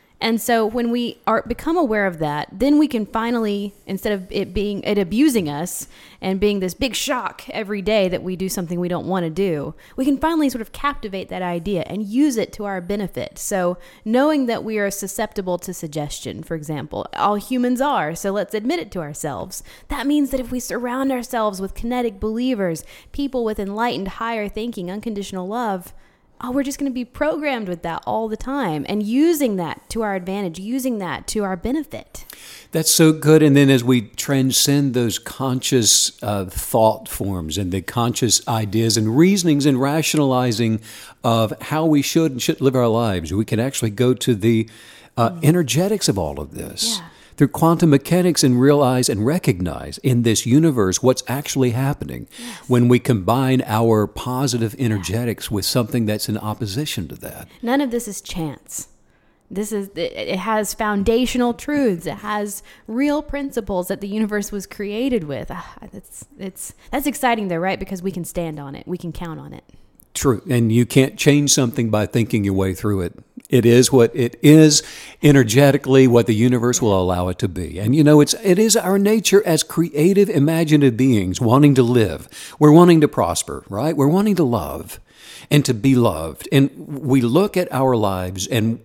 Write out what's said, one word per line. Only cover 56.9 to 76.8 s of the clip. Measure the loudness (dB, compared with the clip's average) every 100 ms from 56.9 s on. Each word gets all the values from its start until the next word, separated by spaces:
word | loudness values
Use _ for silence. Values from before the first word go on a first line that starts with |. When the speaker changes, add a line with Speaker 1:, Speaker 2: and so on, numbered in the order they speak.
| -6 -8
Speaker 2:
to | -10
that. | -14 -16 -20 -12
Speaker 1:
None | -4 -2
of | -2
this | -4 -8
is | -12
chance. | -10 -8 -8 -10 -14 -16 -16 _ _ _ _ _ -14
This | -8 -6
is, | -6 -8 -8
it, | -8
it | -8 -6 -6
has | -2 -2 -4
foundational | -4 -2 -2 2 2 0 0 -2
truths. | -2 -4 0 0 0 -6
It | -10
has | -6 -6 -6 -10 -16 -20 -8
real | -2 0 -2
principles | -4 -8 -6 -6 -4 -4 -4
that | -6
the | -6
universe | -4 -2 -4 -6
was | -8 -10
created | -10 -8 -4 -2 -2 -4
with. | -8 -10
Ah, | -12 -16 -20 -20
it's, | -20 -20 -20 -20 -14
it's, | -14 -14 -16 -18 -8
that's | -4 -4
exciting | -2 0 0 -2
though, | -2
right? | -2 -4
Because | -6 -8
we | -6
can | -8 -8
stand | -6 -6 -8
on | -12
it. | -14 -10
We | -8
can | -8
count | -10 -10 -12
on | -14
it. | -18 -20 -20 -20 _ _ -2
Speaker 2:
True. | 0 0 0
And | 0 2
you | 2 4
can't | 4 2 2
change | 2 4 4
something | 2 0 0 0
by | 0 0
thinking | 0 0 0
your | 0 0
way | 0
through | -2 -2 -2
it. | -4 -8 -20 -18 0
It | 4 6
is | 6 6
what | 6 4 2
it | -4 2
is | 8 10 10 6 -2 -14 -18 0 6
energetically, | 6 6 6 6 4 4 6 8
what | 6 4
the | 2
universe | 2 2 0 0